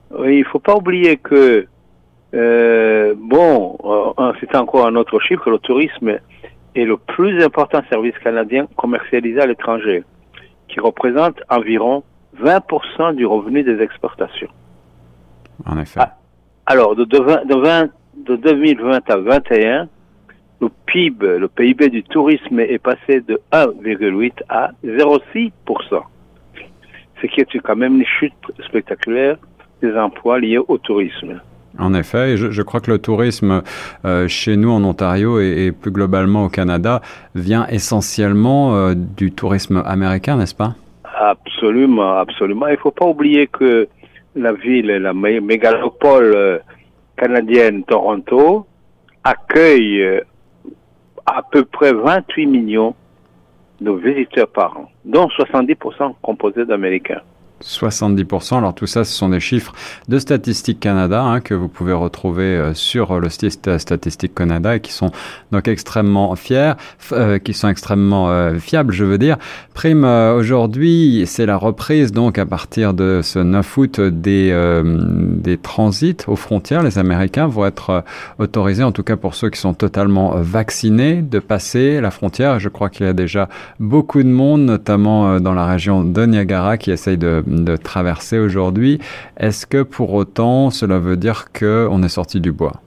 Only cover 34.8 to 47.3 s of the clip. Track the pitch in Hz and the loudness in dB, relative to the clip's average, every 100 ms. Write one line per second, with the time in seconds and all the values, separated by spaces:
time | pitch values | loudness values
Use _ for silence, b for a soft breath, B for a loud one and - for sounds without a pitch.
34.8 | 98 85 92 92 107 117 95 82 92 82 | 0 0 -2 0 0 0 0 0 -2 -2
35.8 | 107 98 95 95 95 104 98 - 90 87 | -6 -2 0 0 2 2 0 -2 -2 0
36.8 | 101 82 B B B 90 90 113 - 113 | 0 -2 B B B -8 -2 0 0 -4
37.8 | - 110 - - 104 101 113 139 139 104 | -2 -2 -2 -2 0 2 2 2 2 2
38.8 | 95 87 90 95 98 - 95 98 - 95 | 2 0 -4 -4 -4 -2 -2 -2 0 -2
39.8 | - 95 95 95 139 139 90 - 107 113 | -2 -2 -2 -2 -2 -2 -2 -4 -6 -6
40.8 | - _ - - 104 101 - - 110 117 | -18 _ -12 -2 0 0 -4 -2 0 4
41.8 | 135 117 98 95 90 - 98 104 147 143 | 4 4 2 0 -2 -2 -4 -2 -2 0
42.8 | 147 - 175 151 147 147 143 - 131 117 | -2 0 0 2 2 2 2 2 2 2
43.8 | 104 b b b _ - 120 104 120 127 | 0 b b b _ -4 -4 -2 0 0
44.8 | 104 101 95 92 101 113 104 113 113 117 | 2 0 -2 -2 0 0 0 2 2 2
45.8 | 117 - 147 135 113 104 98 87 - b | -2 2 4 6 6 4 2 0 -6 b
46.8 | b _ _ - 123 | b _ _ -4 0